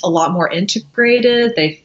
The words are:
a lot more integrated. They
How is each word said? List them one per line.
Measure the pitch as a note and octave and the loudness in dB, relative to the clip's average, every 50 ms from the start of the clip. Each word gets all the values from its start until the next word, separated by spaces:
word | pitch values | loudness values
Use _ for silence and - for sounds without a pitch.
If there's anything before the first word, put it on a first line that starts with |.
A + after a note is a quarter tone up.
| - | -2
a | F3 | -2
lot | E3 E3 E3 - | 0 0 0 0
more | F#3 F3 D#3+ D3+ | 0 -2 -2 -2
integrated. | D#3 E3+ G3 G3+ - A3 - - _ A#3+ A#3+ A#3+ A#3+ A#3+ A#3 A#3+ A#3+ A#3+ A#3+ A#3 A#3 | -2 -4 -4 -4 -4 -8 -8 -6 _ 0 2 2 2 2 2 2 2 2 0 0 0
They | G#3+ D#3 D#3 D#3 - | 0 -2 -2 -2 -6